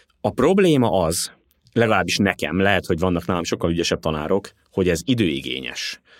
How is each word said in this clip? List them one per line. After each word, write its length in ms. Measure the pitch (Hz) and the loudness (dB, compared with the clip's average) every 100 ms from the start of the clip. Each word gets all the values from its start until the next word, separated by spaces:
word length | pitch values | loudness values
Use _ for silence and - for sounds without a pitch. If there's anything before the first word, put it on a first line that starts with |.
| _ _ | _ _
A 100 | 107 | -4
probléma 720 | 98 139 196 180 143 113 92 | 2 2 4 4 4 4 2
az, 300 | 82 85 - - _ _ _ | 0 -2 -6 -12 _ _ _
legalábbis 440 | 113 113 101 87 - | 0 2 2 2 0
nekem, 440 | 98 - 73 87 | 0 0 -2 0
lehet, 260 | 98 92 - | 2 2 0
hogy 120 | 85 | 0
vannak 280 | 92 85 - | 0 0 -2
nálam 180 | 87 | -4
sokkal 260 | 82 92 85 | -4 -2 -2
ügyesebb 300 | 85 82 - | 0 -2 -2
tanárok, 500 | 82 78 80 98 - - _ | -2 -4 -2 -4 -4 -16 _
hogy 180 | - 90 | -2 0
ez 120 | 82 | 0
időigényes. 960 | - 120 90 69 67 64 64 - - - _ | 0 0 0 -2 -6 -10 -10 -10 -10 -12 _